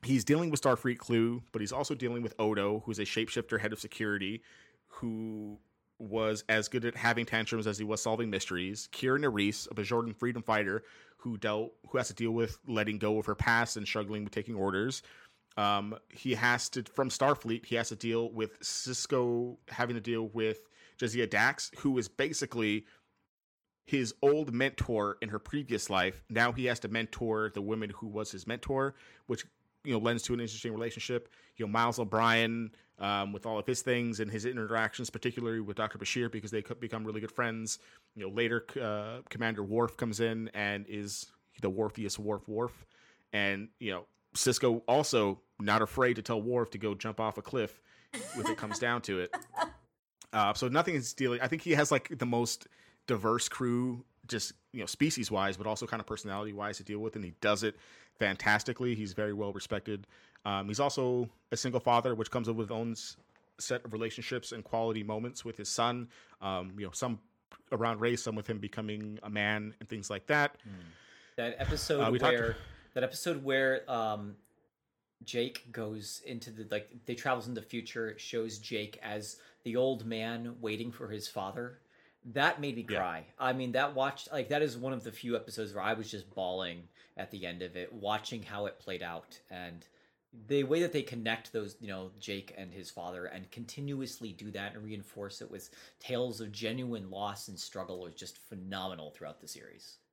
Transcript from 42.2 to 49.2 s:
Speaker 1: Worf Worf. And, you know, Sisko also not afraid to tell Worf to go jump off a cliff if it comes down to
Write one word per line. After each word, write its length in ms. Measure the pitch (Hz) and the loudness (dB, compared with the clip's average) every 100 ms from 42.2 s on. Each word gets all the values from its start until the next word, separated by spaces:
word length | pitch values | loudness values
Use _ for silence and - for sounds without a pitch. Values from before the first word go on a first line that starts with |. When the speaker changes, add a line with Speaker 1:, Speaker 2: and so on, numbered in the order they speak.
Speaker 1:
Worf 280 | 104 101 - | -2 -4 -2
Worf. 380 | 107 120 - - _ - _ _ | -2 -2 -4 -20 _ -20 _ _
And, 360 | 107 101 98 107 _ | 2 2 2 -4 _
you 120 | 113 | -4
know, 140 | 92 87 _ _ - | -4 -6 _ _ 0
Sisko 460 | - - 131 117 - | 4 6 6 4 4
also 540 | 131 147 123 104 98 _ _ | 4 6 6 4 2 _ _
not 220 | 104 107 | 4 6
afraid 340 | 107 - 123 117 | 6 4 4 4
to 60 | |
tell 200 | 104 117 | 0 -2
Worf 280 | 110 123 117 | 2 0 0
to 60 | 104 | -2
go 160 | 107 101 | -2 -2
jump 240 | 110 104 | -4 0
off 180 | 110 104 | 0 -2
a 40 | |
cliff 400 | - 131 107 - _ - - | -4 0 0 -4 _ -20 -14
if 340 | - - - - | -10 -8 -2 -2
it 80 | - | -2
comes 220 | 107 107 | -2 0
down 220 | 120 120 | 2 2
to 160 | 117 95 | 0 -2